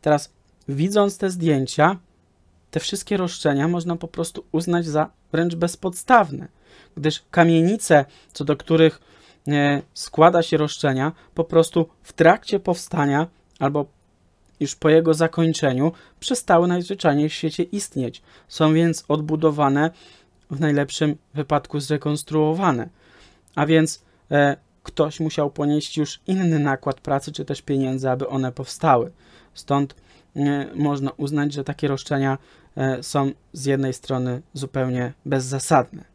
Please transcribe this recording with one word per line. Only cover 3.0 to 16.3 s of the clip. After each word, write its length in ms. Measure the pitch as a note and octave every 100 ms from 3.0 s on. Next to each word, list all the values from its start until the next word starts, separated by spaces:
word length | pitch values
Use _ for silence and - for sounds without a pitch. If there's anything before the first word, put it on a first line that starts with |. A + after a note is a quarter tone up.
| - G3+
roszczenia 500 | F3+ - D#3 C#3 D#3
można 280 | F3 E3+ E3+
po 120 | E3
prostu 380 | - E3 - -
uznać 340 | D#3+ E3+ F3 E3
za 240 | D3+ D3+ _ _
wręcz 240 | D#3+ E3+ E3
bezpodstawne, 920 | E3+ - F#3 F3+ - B3 F3 C#3 - _ _ - _ -
gdyż 260 | D3+ D3+ _
kamienice, 720 | - E3 E3 E3 G#3+ - D#3 C#3 _ _
co 120 | - C#3+
do 120 | D3
których, 440 | - D#3+ D#3+ - _ _ _ _ -
e, 340 | D3 C#3+ C#3+ -
składa 500 | - - - D#3+ F3
się 140 | E3 D#3
roszczenia, 540 | D3 - D3 C3 C#3+ E3+ _
po 100 | -
prostu 460 | E3 E3 E3 F3 E3 _
w 100 | -
trakcie 460 | - E3 G3+ - G3+
powstania 680 | G3 F3 - E3+ C#3+ C#3+ E3+ _ _ _
albo 260 | C#3 D3 C#3 _ _ _ _ _ _ _
już 160 | D3 -
po 140 | D#3
jego 240 | D#3+ E3
zakończeniu 800 | D#3 E3 - E3 D#3 C#3+ B2+ D3+ - - _
przestały 480 | -